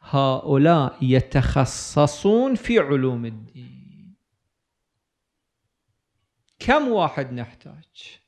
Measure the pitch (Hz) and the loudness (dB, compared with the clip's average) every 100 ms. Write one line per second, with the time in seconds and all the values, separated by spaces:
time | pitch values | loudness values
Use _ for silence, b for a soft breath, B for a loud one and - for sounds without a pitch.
0 | - 139 135 135 - 139 151 170 131 - | -2 0 0 -2 0 2 4 4 0 -2
1 | 131 127 127 139 127 - 127 - - - | 2 2 2 -2 0 0 -2 -4 -6 0
2 | 147 - 196 220 262 254 - 233 143 143 | 0 2 0 2 2 -2 0 0 2 0
3 | 131 120 117 110 110 127 123 127 - - | -2 -4 -8 -12 -18 -20 -20 -20 -20 -20
4 | - 196 _ _ _ _ _ _ _ _ | -20 _ _ _ _ _ _ _ _ _
5 | _ _ _ _ _ _ _ _ _ _ | _ _ _ _ _ _ _ _ _ _
6 | _ _ _ _ _ _ - 285 277 220 | _ _ _ _ _ _ 0 0 2 0
7 | 160 - 131 123 113 - - 147 _ _ | 0 -4 -8 -10 -12 -16 -20 -20 _ _
8 | - - | -20 -20